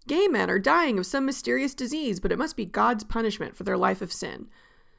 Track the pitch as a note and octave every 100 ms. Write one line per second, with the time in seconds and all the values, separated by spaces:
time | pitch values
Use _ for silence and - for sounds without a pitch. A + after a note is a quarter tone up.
0 | - D#4 G4+ A3+ F#3 F#3 C4 E4 D#4 G3+
1 | F#3 C#4 C4+ C4+ A#3 B3+ C4+ - B3 D#4
2 | C#4 F#3+ F#3+ F3 D4 - F3+ A3 A3 A3
3 | - A#3 A3+ G#3+ A3+ - G3 F#3+ F#3+ F#3+
4 | F3+ - D#3 D2 - - _ _ _